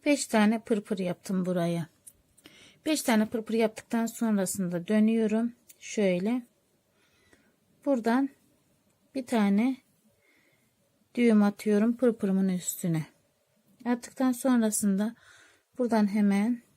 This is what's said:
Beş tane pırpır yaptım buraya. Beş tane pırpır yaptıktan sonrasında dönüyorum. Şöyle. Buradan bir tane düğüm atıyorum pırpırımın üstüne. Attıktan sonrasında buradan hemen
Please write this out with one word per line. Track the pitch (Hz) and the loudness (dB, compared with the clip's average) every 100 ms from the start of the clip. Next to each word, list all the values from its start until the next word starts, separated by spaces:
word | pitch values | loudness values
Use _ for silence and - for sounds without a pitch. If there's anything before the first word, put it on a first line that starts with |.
Beş | - 294 - | 0 0 0
tane | 220 208 226 | 2 2 0
pırpır | - 220 208 190 | -2 -4 -2 -6
yaptım | 180 175 - 185 180 | -4 -6 -4 -4 -2
buraya. | 180 170 170 156 _ - _ _ _ - - - _ - | -2 -2 -4 -6 _ -20 _ _ _ -20 -20 -20 _ -4
Beş | 302 | -2
tane | - 220 220 | 2 2 0
pırpır | 233 214 | -4 -4
yaptıktan | 220 226 220 - 233 233 | 0 0 -2 -6 -4 -4
sonrasında | 233 226 208 185 - 180 175 170 | -4 -2 0 -2 -2 -4 -4 -2
dönüyorum. | 214 214 226 220 220 233 - _ - | 2 2 2 0 0 -4 -8 _ -20
Şöyle. | - - 202 180 196 247 240 _ _ _ _ _ _ _ _ _ _ _ _ _ | -12 -2 0 0 -2 -4 -6 _ _ _ _ _ _ _ _ _ _ _ _ _
Buradan | - 269 220 240 277 _ _ _ _ _ _ _ _ | -2 -2 0 0 -2 _ _ _ _ _ _ _ _
bir | 269 254 | -12 -4
tane | 233 202 196 240 254 _ _ _ _ _ _ _ _ _ _ _ _ _ | 0 2 2 0 -2 _ _ _ _ _ _ _ _ _ _ _ _ _
düğüm | - 240 214 | 0 4 6
atıyorum | 202 202 214 208 220 240 | 4 0 0 2 2 2
pırpırımın | 247 220 202 190 190 | 0 0 -2 0 0
üstüne. | 180 - - 185 160 151 _ _ _ _ _ _ _ | -2 -6 -8 -4 -4 -4 _ _ _ _ _ _ _
Attıktan | 226 240 - - 262 | -6 -4 -6 -4 -2
sonrasında | 247 269 247 220 214 202 190 214 240 - - - _ _ _ | 0 2 2 2 0 0 0 -2 -8 -20 -20 -20 _ _ _
buradan | 247 226 208 | 0 2 2
hemen | 208 208 196 214 240 _ | 2 2 2 0 -2 _